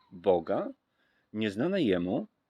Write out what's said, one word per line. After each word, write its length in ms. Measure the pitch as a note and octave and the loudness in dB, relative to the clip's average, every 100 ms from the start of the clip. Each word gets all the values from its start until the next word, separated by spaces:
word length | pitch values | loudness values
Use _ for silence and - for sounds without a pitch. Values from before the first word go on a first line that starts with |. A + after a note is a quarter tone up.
| _ | _
Boga, 580 | F#2 G2 F2 E2 A#2 A#3 - _ _ _ _ _ | -2 2 2 2 -4 -4 -10 _ _ _ _ _
nieznane 480 | G#2+ G#2+ G2 E3 G3 | -4 -4 -2 -2 0
Jemu 460 | A#2+ F2+ F2+ G#2+ G#3+ _ | 2 2 0 -4 -6 _